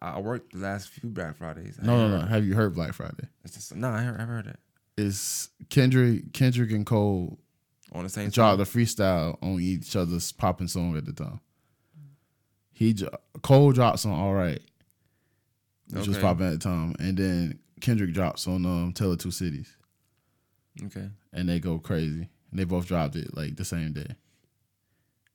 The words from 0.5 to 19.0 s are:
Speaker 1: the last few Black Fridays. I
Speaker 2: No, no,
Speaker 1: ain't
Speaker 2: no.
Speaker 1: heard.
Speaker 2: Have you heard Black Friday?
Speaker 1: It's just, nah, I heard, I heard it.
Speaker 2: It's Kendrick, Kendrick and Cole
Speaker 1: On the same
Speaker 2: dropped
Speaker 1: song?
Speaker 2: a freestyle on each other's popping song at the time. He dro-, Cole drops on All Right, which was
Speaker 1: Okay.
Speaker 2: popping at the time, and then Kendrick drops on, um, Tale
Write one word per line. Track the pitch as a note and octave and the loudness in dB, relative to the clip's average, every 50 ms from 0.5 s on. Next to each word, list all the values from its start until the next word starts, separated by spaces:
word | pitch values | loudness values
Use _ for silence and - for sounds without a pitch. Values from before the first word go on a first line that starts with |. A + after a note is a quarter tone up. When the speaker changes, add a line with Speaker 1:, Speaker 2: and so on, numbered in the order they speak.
| - | -12
Speaker 1:
the | F2+ | -8
last | G2 G2 G2 G2+ G2 - | -6 -6 -6 -6 -8 -12
few | - - - A#2 | -14 -12 -12 -10
Black | G#2+ G2 F2+ D#2+ D2+ | -8 -6 -8 -8 -8
Fridays. | - E2+ D#2+ D2+ - - G2+ G2 - | -10 -10 -10 -10 -10 -12 -14 -10 -4
I | - | 2
Speaker 2:
No, | A2+ A#2+ | 4 4
no, | A#2+ A2+ | 6 6
Speaker 1:
ain't | G#2+ G2 | 4 4
Speaker 2:
no. | F2 | 2
Speaker 1:
heard. | D#2 G2+ | 2 2
Speaker 2:
Have | A2+ G#2+ G#2+ | 2 2 4
you | F#2+ G2 | 4 4
heard | A2+ A2 G2+ D#2+ | 4 2 2 2
Black | F2 E2 C2+ - | -2 -4 -4 -6
Friday? | - - - - - - - - _ _ | -8 -10 -10 -10 -12 -14 -14 -16 _ _
Speaker 1:
It's | - - | -20 -18
just, | A2 - - - | -16 -16 -14 -8
nah, | F#2+ A#2+ C3 A2+ | -6 -4 -2 -2
I | A2 | -2
heard, | A#2+ B2 A2 G#2+ | -2 -4 -4 -6
I | A2+ | -8
heard | A#2 A#2+ A2+ G2+ | -6 -8 -8 -8
it. | G#2 - - _ _ _ _ _ _ _ | -10 -14 -18 _ _ _ _ _ _ _
Speaker 2:
It's | - G#2 G2+ G2 G2+ - - - - - - _ _ - - | -2 -2 -2 -2 -4 -4 -6 -6 -6 -8 -10 _ _ -16 0
Kendrick, | - C#3+ B2+ B2+ C3 B2+ B2 A#2+ A2+ - - - - | 4 4 6 6 6 6 6 4 4 0 -2 -8 0
Kendrick | - C3+ B2+ A#2+ B2 A#2+ G#2+ | 2 2 4 4 2 0 0
and | A2 G#2+ G#2 | 0 -2 0
Cole | - A#2 G#2 G#2 G#2 G2 F#2 F2 D#2 - - _ _ _ _ _ _ _ _ _ - - | 2 2 4 4 4 2 0 -2 -4 -8 -12 _ _ _ _ _ _ _ _ _ -16 -12
Speaker 1:
On | F2 F2+ | -10 -10
the | F#2+ | -8
same | - G#2 G#2 G#2 | -8 -6 -6 -2
Speaker 2:
dropped | G#2 A#2+ A2+ G#2+ G2 | 4 6 6 6 6
Speaker 1:
song? | F#2+ G2+ - - A#2+ | 4 2 0 2 2
Speaker 2:
a | A#2 | 2
freestyle | A2+ - - G2+ F#2+ F#2 E2+ D#2 E2+ - - | 2 2 2 2 2 4 2 0 -2 -4 -4
on | - F#2 F#2+ F2+ | -4 -4 -2 -2
each | F2+ F#2 F#2 E2 - - - | 0 -2 -2 -4 -4 -4 -2
other's | G2+ F2+ E2+ F2 E2+ - - - | -2 0 0 -2 -2 -4 -6 -4
popping | - - F#2 F2 - F2+ | 0 0 0 0 0 -4
song | E2+ - F#2 E2+ F2 D#2+ | -4 -2 -2 -2 -2 -2
at | D2+ D2 | -4 -6
the | - - | -8 -8
time. | - D#2 - - - - _ _ _ _ _ _ _ _ _ _ - - - - _ _ _ _ _ _ _ _ _ _ _ _ | -8 -10 -10 -10 -12 -16 _ _ _ _ _ _ _ _ _ _ -20 -20 -20 -20 _ _ _ _ _ _ _ _ _ _ _ _
He | - A2 A2+ A2+ | 2 2 4 4
dro-, | G2 F#2+ - - - - _ _ - - | 2 -2 -6 -8 -12 -16 _ _ -8 4
Cole | - C3+ C#3 C#3+ C#3+ | 6 8 10 10 8
drops | C3 B2+ B2 A2+ - - - | 8 6 4 4 2 2 -2
on | G#2+ F#2+ | -2 -2
All | D2+ F#2+ G2 G2 | 0 0 0 2
Right, | G2 F2+ E2+ C#2 - - _ _ _ _ _ _ _ _ _ _ _ _ _ _ _ _ _ _ _ _ _ _ _ _ - | 2 0 0 -2 -4 -8 _ _ _ _ _ _ _ _ _ _ _ _ _ _ _ _ _ _ _ _ _ _ _ _ -10
which | - G2 G2+ | -8 -4 -2
was | G2+ G2 | -2 0
Speaker 1:
Okay. | G2 G2 | 2 4
Speaker 2:
popping | F#2 F2 E2 F#2 | 2 2 2 0
at | F2+ D#2 | 0 -2
the | |
time, | E2 - F#2+ F2+ E2 D#2+ E2+ D2 - | -2 -2 -2 -2 -2 -2 -4 -4 -4
and | D#2 F#2+ F#2+ | -4 -2 0
then | F#2 F#2+ F#2+ F2+ F2 E2+ D#2 - - _ _ _ - | 0 2 2 2 0 0 -2 -4 -8 _ _ _ -4
Kendrick | - B2+ A#2 G#2+ G2 F2+ D#2+ | 0 0 2 2 0 0 0
drops | G2 F#2 E2+ - - - | 0 0 0 -2 -4 -4
on, | F#2 F2+ F#2 F2 | -2 -2 0 0
um, | F2+ F2+ E2+ F2 F2+ F2+ | 0 0 0 -2 -2 -2
Tale | - | 0